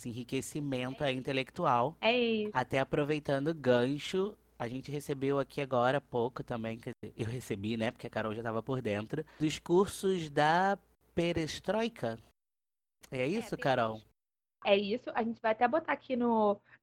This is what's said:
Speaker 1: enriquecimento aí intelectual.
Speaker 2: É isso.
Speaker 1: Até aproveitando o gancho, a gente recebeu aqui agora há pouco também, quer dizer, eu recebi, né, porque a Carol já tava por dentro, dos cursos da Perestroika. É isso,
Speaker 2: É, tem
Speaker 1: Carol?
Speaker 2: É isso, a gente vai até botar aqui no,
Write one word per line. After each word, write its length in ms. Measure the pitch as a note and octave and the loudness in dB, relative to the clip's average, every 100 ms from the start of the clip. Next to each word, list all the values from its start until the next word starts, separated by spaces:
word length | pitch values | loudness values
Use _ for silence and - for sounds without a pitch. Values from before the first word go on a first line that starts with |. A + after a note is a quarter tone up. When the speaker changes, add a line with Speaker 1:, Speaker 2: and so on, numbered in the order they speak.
| B2 | -10
Speaker 1:
enriquecimento 960 | A#2 A#2+ C3 - D#3 C#3+ B2+ B2+ C3 | -8 -4 -4 -4 -6 -4 -2 -4 -2
aí 100 | D3 C3 | -2 -2
intelectual. 760 | B2+ C3+ B2+ - E3 A#2+ B2+ - | -2 -2 -2 -2 2 4 2 0
Speaker 2:
É 180 | A3 B3 | 0 2
isso. 340 | A#3 A3 G#3+ | 2 0 0
Speaker 1:
Até 260 | C3 B2+ C3+ | -2 0 0
aproveitando 680 | C3+ D3+ C#3+ D#3 - C#3 C#3+ | 2 0 0 0 0 0 0
o 40 | |
gancho, 800 | E3 B2+ B2 B2+ D3 - F#3+ G3 G#3+ _ - | 0 4 4 4 0 -2 -2 -2 -4 _ -8
a 120 | A#2+ | -8
gente 200 | B2+ C3+ | -6 -8
recebeu 500 | D3 C#3 C#3 C3+ C#3 | -8 -6 -2 2 2
aqui 200 | C3 - | 0 -4
agora 360 | C3+ B2+ B2 C#3 | 0 4 4 2
há 40 | |
pouco 400 | - B2 A#2+ - | 0 -2 -2 -4
também, 380 | - A#2+ A2+ A2+ | -6 -6 -6 -6
quer 120 | B2 A#2 | -10 -10
dizer, 100 | A2 - | -12 -6
eu 100 | A2 | -6
recebi, 480 | B2+ - G#2+ G#2+ A#2 | -6 -6 -4 -2 -2
né, 160 | A2 | -2
porque 160 | - A#2+ | -4 -6
a 20 | |
Carol 240 | A2+ A2 | -4 -4
já 80 | G#2+ | -4
tava 200 | A#2 A2 | -4 -4
por 180 | A2 C3 | -2 -4
dentro, 440 | G#2+ G2+ G#2+ D3+ D#3 - | -2 -2 -2 -6 -8 -4
dos 220 | D#3 - | -2 -2
cursos 720 | - F3 G3 - G3 F#3+ D#3 | 2 4 4 0 -2 -2 -2
da 480 | C#3+ D3+ E3+ F#3+ G3+ _ _ _ | 2 4 4 2 0 _ _ _
Perestroika. 1040 | - E3+ E3+ D#3 - - G#3 A#3 - A#2 A#2 - _ _ _ _ _ _ _ - | -2 0 0 -2 -4 -2 0 -2 -4 -6 -6 -10 _ _ _ _ _ _ _ -8
É 140 | C3+ C3 | -2 0
isso, 280 | G#3+ A3 D#3 | -2 -4 -2
Speaker 2:
É, 20 | |
tem 60 | |
Speaker 1:
Carol? 380 | C#3+ B2+ A2+ A2 - _ _ _ _ _ - | 2 2 2 -2 -12 _ _ _ _ _ 2
Speaker 2:
É 100 | G3+ | 2
isso, 340 | G3+ A#3+ - - | 2 -4 -4 -4
a 80 | |
gente 180 | A3+ A3+ | -4 -2
vai 100 | A3+ | -2
até 140 | A3 A#3+ | 2 2
botar 260 | D#4 D#4+ | 2 0
aqui 220 | C#4+ - B3 | -4 -2 0
no, 420 | A#3+ A3+ G#3 G3+ _ - | 2 4 4 2 _ -4